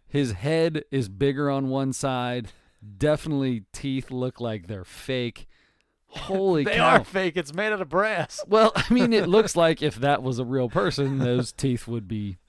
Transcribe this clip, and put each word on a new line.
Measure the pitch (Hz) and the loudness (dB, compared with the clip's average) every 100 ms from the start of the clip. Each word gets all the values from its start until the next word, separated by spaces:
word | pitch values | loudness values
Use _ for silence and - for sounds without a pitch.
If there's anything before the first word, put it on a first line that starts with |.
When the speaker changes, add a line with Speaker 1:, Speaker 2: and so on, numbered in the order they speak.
| _ | _
Speaker 1:
his | 143 135 | -2 -2
head | 95 135 160 165 156 - | -2 -2 2 0 -2 -4
is | 135 104 | -4 -4
bigger | 95 139 139 143 | -2 -2 0 -2
on | 139 135 | 0 -2
one | 135 135 | -2 -2
side. | 127 139 127 123 123 113 - _ _ 104 98 | -4 -4 -2 -4 -6 -8 -14 _ _ -20 -2
Definitely | 147 151 - 143 135 120 98 | 0 0 0 0 0 -2 -6
teeth | - 139 131 127 | -10 -6 -6 -6
look | 127 127 - | -6 -6 -6
like | 120 110 85 | -6 -6 -8
they're | 104 | -10
fake. | 85 - - 131 120 - - _ _ _ _ _ _ | -12 -12 -6 -4 -4 -8 -16 _ _ _ _ _ _
Holy | - - 190 196 165 | -14 -4 0 4 4
Speaker 2:
<laughs> | |
They | 143 - | 4 4
Speaker 1:
cow. | - - | 6 6
Speaker 2:
are | |
fake. | - 190 185 165 | 4 -2 -2 -2
It's | 143 | -4
made | 156 214 | -4 -4
out | 214 | -4
of | 170 | -2
brass. | 165 214 196 139 - 587 | 0 0 0 -4 -8 2
Speaker 1:
Well, | 208 220 | 6 6
I | 208 - | 4 2
mean, | 247 247 | 2 4
it | 226 170 | 4 4
looks | 196 220 175 | 4 4 4
Speaker 2:
<laughs> | |
Speaker 1:
like | 165 160 | 2 2
if | 147 117 | -2 -2
that | 139 139 | 0 0
was | 127 120 | 0 -4
a | 123 | -2
real | 131 123 | 0 0
person, | 170 196 139 139 135 | 0 0 0 0 0
those | 127 123 123 | 0 0 -2
teeth | - 135 120 - | -2 -2 -2 -4
would | 117 98 | -8 -6
be | 110 104 92 | -6 -6 -10